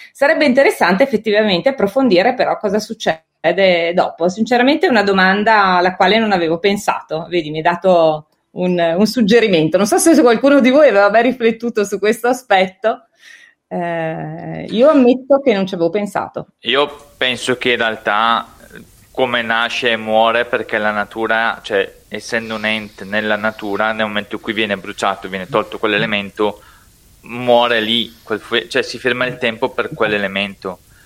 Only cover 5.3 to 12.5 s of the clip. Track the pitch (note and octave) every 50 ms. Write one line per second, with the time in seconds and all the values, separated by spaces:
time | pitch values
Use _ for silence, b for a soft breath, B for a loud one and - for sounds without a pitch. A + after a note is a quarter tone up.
5.3 | F#3+ G#3 G#3 A3+ A3 G#3+ G3 F#3+ F3+ F3+ F3 F3+ F3+ - G3 F#3 G3+ A3+ A3+ G#3+
6.3 | G3+ F3+ E3+ D#3+ E3 E3 - G3+ G3+ G3+ - - - - - - D#3 D#3 E3+ E3
7.3 | E3+ F3 D#3 D3+ D3+ D#3+ D#3 E3+ F3 F3+ - F#3+ F3+ E3+ E3 D#3+ D#3 D3+ D3+ _
8.3 | _ _ _ _ - - F3+ F3+ F3+ F3 E3+ E3 E3 F3+ G#3+ G#3+ - B3+ A3+ F3+
9.3 | A3+ A#3 A3 A3 F#3 D#3+ D#3 D#3 D#3 F#3 G3+ G#3+ E4+ E4+ D4+ E4+ D#4+ B3+ A#3 B3
10.3 | A3+ A3+ B3 C#4 C#4+ C#4 A3 B3+ B3+ D4 D#4 C4 G3+ G3+ G3+ G3+ G3+ A3+ A#3 B3+
11.3 | A#3 - A#3 A3+ A3+ A3+ A#3 A#3+ A#3 G#3+ G3+ G3 G#3 F#3+ G3 G#3+ A3 A3 - A#3+
12.3 | C4 B3+ - -